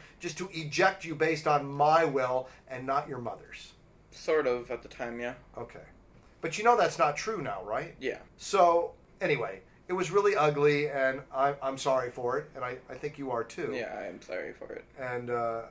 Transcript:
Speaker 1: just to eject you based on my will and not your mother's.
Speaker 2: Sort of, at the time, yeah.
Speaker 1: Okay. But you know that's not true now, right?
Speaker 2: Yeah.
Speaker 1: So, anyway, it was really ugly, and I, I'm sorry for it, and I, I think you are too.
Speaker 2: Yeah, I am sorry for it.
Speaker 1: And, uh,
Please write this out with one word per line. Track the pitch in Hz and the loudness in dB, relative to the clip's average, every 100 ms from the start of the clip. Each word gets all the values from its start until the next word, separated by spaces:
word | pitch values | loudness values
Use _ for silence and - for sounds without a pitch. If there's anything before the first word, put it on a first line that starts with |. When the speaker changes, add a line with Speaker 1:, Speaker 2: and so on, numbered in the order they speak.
| - - | -12 -12
Speaker 1:
just | 175 156 | -10 -8
to | 185 | -8
eject | 165 151 135 190 185 | -8 -4 2 2 2
you | 165 147 | -6 0
based | 160 151 156 | 0 2 2
on | 147 139 | 2 0
my | 143 147 160 | 2 6 6
will | 160 135 127 127 127 - - | 4 2 0 0 -2 -12 -12
and | 127 131 | -8 -2
not | 139 147 | -2 -2
your | 127 | -8
mother's. | 117 98 - - - - - _ _ | -8 -10 -14 -18 -18 -20 -20 _ _
Speaker 2:
Sort | - - 156 135 | -10 0 2 2
of, | 123 120 | 0 -2
at | 120 | -8
the | - | -10
time, | - 120 120 | -10 -8 -6
yeah. | 120 127 - - | -8 -8 -14 -14
Speaker 1:
Okay. | 117 - - - - - - - | -14 -14 -20 -20 -20 -20 -20 -8
But | 170 156 | -6 2
you | |
know | 226 233 | 4 6
that's | 175 - | 4 4
not | 151 147 | 2 2
true | 214 208 | -4 -6
now, | 127 98 | -6 -8
right? | 98 117 156 - | -4 -4 -4 -6
Speaker 2:
Yeah. | 127 - - - | -6 -6 -12 -16
Speaker 1:
So, | - 185 175 170 170 - _ - | -2 6 6 6 2 -6 _ -6
anyway, | 175 135 104 95 - - - | 0 0 -2 -8 -18 -20 -6
it | |
was | 180 160 | -2 2
really | 202 202 165 | 4 4 4
ugly, | 151 147 147 143 147 | 4 6 4 4 2
and | 139 135 135 - | 2 0 0 -6
I, | 135 139 143 | 0 0 2
I'm | 135 135 | -4 -2
sorry | 139 131 123 | 0 2 0
for | 127 120 139 | -4 -2 -2
it, | 147 | -4
and | 135 | -8
I, | 123 127 - | -8 -8 -12
I | |
think | 127 147 147 | -10 -10 -8
you | 131 | -4
are | 120 | -4
too. | - - 131 | -4 -6 -6
Speaker 2:
Yeah, | 127 107 101 | -4 -6 -6
I | 92 | -8
am | 87 | -12
sorry | - 90 - | -8 -8 -8
for | - - | -12 -12
it. | - - - | -14 -14 -12
Speaker 1:
And, | 127 123 120 | -8 -6 -4
uh, | 120 117 113 113 | -2 -2 -4 -8